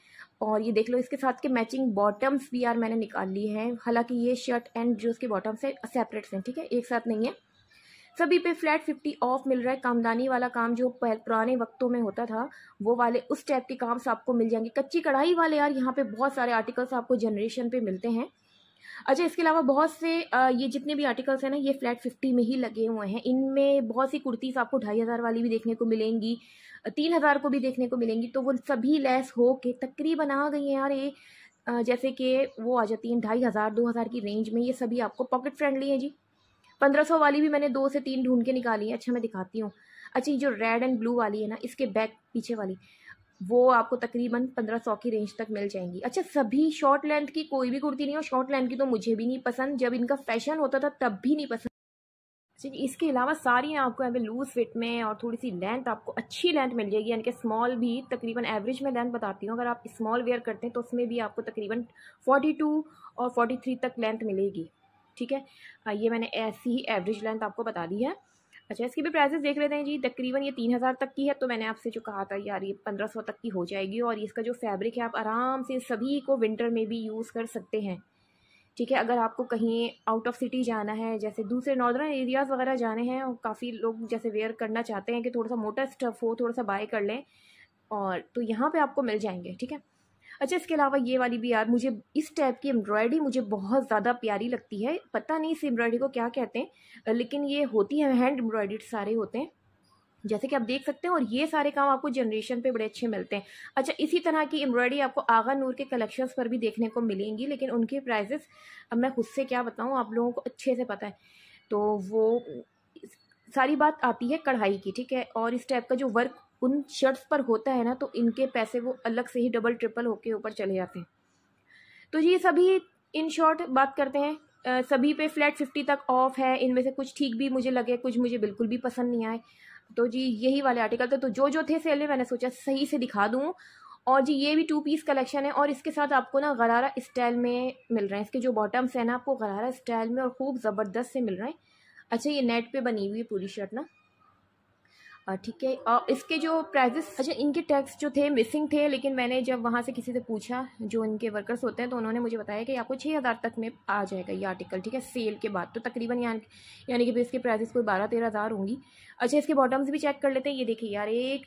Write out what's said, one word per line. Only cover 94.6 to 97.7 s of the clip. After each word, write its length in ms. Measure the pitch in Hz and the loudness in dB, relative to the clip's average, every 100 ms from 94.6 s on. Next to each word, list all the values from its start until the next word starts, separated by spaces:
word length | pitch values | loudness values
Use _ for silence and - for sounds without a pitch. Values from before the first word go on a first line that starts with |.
| - 208 226 | -6 -6 -4
है। 140 | 330 - | -4 -4
पता 240 | 240 - 320 | -6 -2 -2
नहीं 140 | 311 | -2
इस 120 | 320 | -2
एम्ब्रॉयडरी 340 | 294 233 233 233 | -2 0 2 2
को 100 | 269 | 0
क्या 220 | 247 233 | -2 -2
कहते 300 | 240 226 226 | -2 -4 -4
हैं, 540 | 349 _ - 233 - | -8 _ -20 -10 -2
लेकिन 320 | 226 240 285 285 | 0 0 -2 -2
ये 180 | 285 | 0
होती 360 | 277 | 0